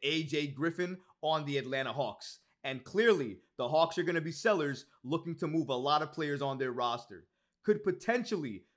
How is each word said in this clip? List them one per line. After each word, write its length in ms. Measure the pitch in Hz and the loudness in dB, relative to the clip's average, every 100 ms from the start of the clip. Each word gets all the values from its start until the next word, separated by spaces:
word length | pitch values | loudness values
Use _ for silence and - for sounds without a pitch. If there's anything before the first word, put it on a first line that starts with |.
A 200 | 139 160 | -2 -2
J 240 | 151 151 147 | 0 0 -2
Griffin 500 | 139 165 165 180 185 - _ | 0 -2 -2 -4 -6 -14 _
on 240 | 156 156 143 | 0 0 0
the 120 | 139 | -2
Atlanta 360 | 127 135 131 | -2 -2 -2
Hawks. 460 | 123 117 101 - - _ _ | -2 -4 -6 -14 -18 _ _
And 200 | 135 131 | -8 -8
clearly, 540 | 127 190 233 180 120 - _ - | -2 4 6 4 2 -8 _ -4
the 120 | 123 | 2
Hawks 280 | 156 165 175 | 4 4 2
are 60 | |
gonna 180 | 165 165 | 0 0
be 100 | 156 | -2
sellers 540 | - 226 190 143 131 - _ | 0 2 4 0 -4 -12 _
looking 320 | 127 160 170 156 | -4 -4 -4 -6
to 100 | 160 | -2
move 220 | 160 135 | 0 0
a 60 | 127 | 0
lot 260 | 139 151 | 4 2
of 100 | 147 | 2
players 300 | 165 151 143 | -4 -2 -2
on 160 | 139 131 | -2 -2
their 140 | 131 | -2
roster. 560 | 123 120 117 - 90 - _ _ _ | 0 0 -2 -6 -18 -20 _ _ _
Could 200 | - 208 | 0 2
potentially 800 | 202 180 - 247 240 196 135 95 - | 0 -2 0 0 0 -4 -4 -8 -14